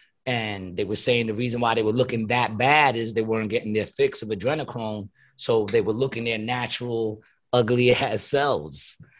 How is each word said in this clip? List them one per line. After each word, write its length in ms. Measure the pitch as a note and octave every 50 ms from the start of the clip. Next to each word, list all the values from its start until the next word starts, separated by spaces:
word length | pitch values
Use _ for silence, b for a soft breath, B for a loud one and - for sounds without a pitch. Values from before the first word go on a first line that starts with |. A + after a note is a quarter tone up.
| b b b _ _
And 500 | C3 A#2+ A#2 A2 G#2+ G2+ G2 F#2 F#2 F2
they 80 | G2 G#2
were 140 | F#2 G#2+ -
saying 300 | - C3 B2 A#2+ A#2 A2+
the 60 | G#2
reason 280 | G#2+ B2 B2 A2+ A#2+
why 140 | A#2+ A2+ A2+
they 60 | A2+ G#2+
were 100 | G#2+ A2
looking 340 | B2 B2+ B2 B2 A2+ A2 G#2
that 300 | A#2+ B2 A#2+ G#2+ A2 G#2
bad 400 | B2 C3+ D3 D3+ D3 C3+ A2+ A#2
is 160 | A2+ A2+ G#2
they 80 | A2+
weren't 280 | A2 A2 A2 A2 A2 G#2
getting 220 | G#2+ A#2 - G#2+
their 140 | G#2 G#2+ G2+
fix 360 | - - - C#3 C3+ - -
of 60 | A2+ G#2+
adrenochrome. 800 | A2 F#2+ G2 B2+ D3+ D#3 C3+ - - A#2+ A2+ A2 G#2+ G#2 G2 - b b b b b -
So 260 | - - A#2 A2+ G#2
they 140 | G#2 - A#2
were 140 | G2 G#2 G#2+
looking 320 | A#2 C3+ C3+ - A#2 A#2
their 120 | A#2 A2+ A2
natural, 840 | G#2+ A#2 B2 B2 A#2+ A#2 - - B2 B2 A#2 A2+ A2+ G#2+ G#2+ G#2+ b b b b _ _ -
ugly 400 | B2 A#2 G#2+ B2 B2 B2 B2 A#2+
ass 280 | - C#3 A#2 A2 G2+ -
selves. 760 | - - C#3 C#3+ C#3+ A#2+ E2 D2 D#2 C#2 - - - - - b b b b